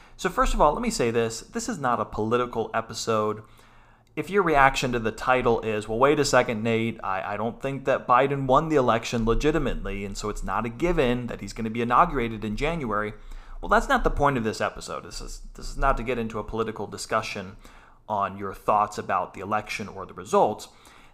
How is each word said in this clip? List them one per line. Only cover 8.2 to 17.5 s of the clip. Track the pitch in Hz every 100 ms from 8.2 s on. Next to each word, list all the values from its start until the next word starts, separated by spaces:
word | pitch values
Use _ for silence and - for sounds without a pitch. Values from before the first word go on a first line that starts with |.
| 139 139 135
won | 131 160
the |
election | 151 123 113 - 120
legitimately, | 113 110 147 156 135 87 101 98
and | 101 98
so | 107
it's | 101
not | 95 98 117
a |
given | 117 165 170 127 123 120
that | 104
he's | 98
gonna | - 110
be | 113
inaugurated | 117 123 170 143 117 110
in | 107 107
January," | 143 170 127 104 107 104 - - - -
well, | -
that's | 214 233
not | 269
the | 160
point | 127 143 131
of |
this | 110 101
episode. | 104 - 80 73
This | 85 -
is, | - - -
this | - -
is | -
not | 139 123
to |
get | 113 120
into | 113 110
a |
political | 104 110 113 110 101
discussion | 90 - 113 107 - 95